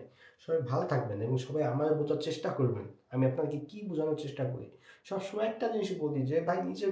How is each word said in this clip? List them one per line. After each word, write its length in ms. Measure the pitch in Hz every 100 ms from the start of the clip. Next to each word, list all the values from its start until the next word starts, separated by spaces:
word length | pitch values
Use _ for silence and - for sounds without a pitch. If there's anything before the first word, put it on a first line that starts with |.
| - - - _
সবাই 220 | - 165
ভালো 260 | 131 139 185
থাকবেন 340 | 123 101 104
এবং 160 | 117 131
সবাই 260 | - 147
আমার 320 | 143 131 151 156
বোঝার 220 | 147 151
চেষ্টা 320 | 160 151 -
করবেন 340 | - 123 104 - - _
আমি 140 | 127 131
আপনাকে 320 | 127 147 147
কি 240 | - 208 196
বোঝানোর 280 | 156 156 151
চেষ্টা 280 | 139 -
করি। 280 | 127 127 - - - -
সবসময় 420 | - 196 - 208 220
একটা 220 | 226 226
জিনিস 280 | 220 185 170
বলি 260 | 151 135 131
যে 160 | 160
ভাই, 220 | 165 185
নিজের 280 | 185 190 202